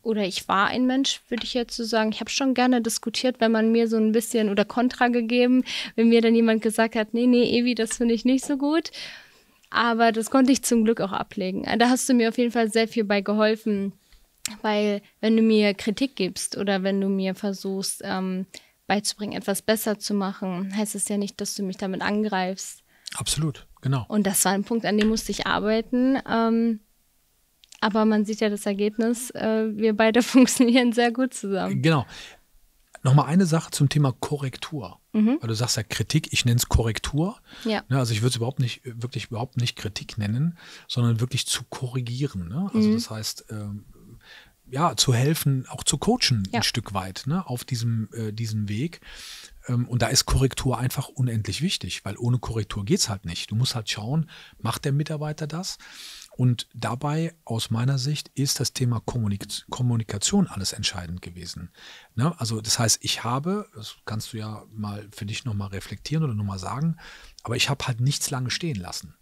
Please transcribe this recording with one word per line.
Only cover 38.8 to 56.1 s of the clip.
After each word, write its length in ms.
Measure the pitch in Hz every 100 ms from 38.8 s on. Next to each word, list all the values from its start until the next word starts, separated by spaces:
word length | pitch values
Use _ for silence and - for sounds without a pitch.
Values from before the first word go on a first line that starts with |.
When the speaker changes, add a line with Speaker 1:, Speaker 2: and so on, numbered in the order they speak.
Speaker 2:
wirklich 420 | 127 117 123 117 -
überhaupt 300 | 110 123 -
nicht 200 | 120 -
Kritik 420 | - - - -
nennen, 400 | 104 117 165 170 - - -
sondern 320 | - 120 110
wirklich 260 | 127 127 -
zu 160 | - 123
korrigieren. 800 | - 127 131 120 123 143 95 85
Ne? 200 | 123 196
Also 140 | 220 214
Speaker 1:
Mhm. 40 |
Speaker 2:
das 160 | 226 233
heißt, 340 | 107 107 - -
ähm, 340 | 107 104 101 - - - 117 - - - _ -
ja, 260 | 127 165 120
zu 180 | -
helfen, 500 | 117 139 160 143 135 -
auch 140 | -
zu 120 | - 147
coachen 500 | - 247 - 113 95
Speaker 1:
Ja. 60 | 240
Speaker 2:
ein 20 |
Stück 300 | - - -
weit, 300 | 98 92 95 131
ne, 200 | 175 -
auf 160 | 123
diesem, 440 | - 120 117 113 107
äh, 200 | 117 110
diesem 360 | 107 113 107 104
Weg. 320 | 107 165 - - - - - - - -
Ähm, 220 | 120 120
und 140 | 120
da 60 | 117
ist 180 | 127 -
Korrektur 500 | 131 135 - 131 117
einfach 320 | 127 - -
unendlich 540 | - 127 113 101 -
wichtig, 420 | 170 - 92 -
weil 140 | 98 101
ohne 200 | 120 123
Korrektur 460 | - 113 101 104
geht's 240 | 98 170 -
halt 160 | 98
nicht. 260 | 170 87 -
Du 40 |
musst 200 | 104 127
halt 140 | 120 107
schauen, 400 | - 107 156 156 - - -
macht 240 | 110 -
der 80 | 147
Mitarbeiter 540 | 139 151 151 151 151 151
das? 320 | 156 196 - - - -